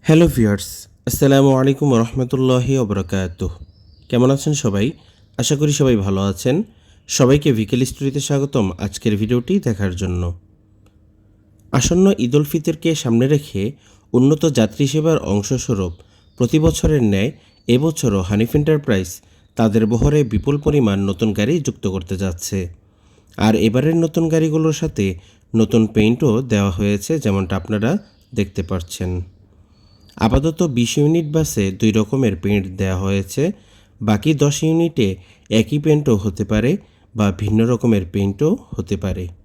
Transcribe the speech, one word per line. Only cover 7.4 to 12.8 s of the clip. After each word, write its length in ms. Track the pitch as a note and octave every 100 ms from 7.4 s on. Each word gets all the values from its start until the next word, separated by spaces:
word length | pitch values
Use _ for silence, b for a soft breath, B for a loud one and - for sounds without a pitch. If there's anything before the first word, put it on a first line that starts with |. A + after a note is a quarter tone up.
| D3+
ভিকেল 320 | A2+ G#2 B2
স্টোরিতে 360 | B2+ - C#3 C#3
স্বাগতম 500 | C3 C#3 C#3 C3+ G2 F2+
আজকের 380 | G2+ - A2+ G#2
ভিডিওটি 420 | G#2+ B2 A#2+ G3
দেখার 380 | B2 G2+ G2 F2+
জন্য। 440 | F#2 F2+ F2 E2+ _ _ _ _ _ _ _ _ _ _ _ _ -
আসন্ন 400 | C3+ - F3 F#3+ G3
ঈদ 160 | A#2+
উল 100 | C#3+
ফিতরকে 500 | D3 E3+ D#3 D#3+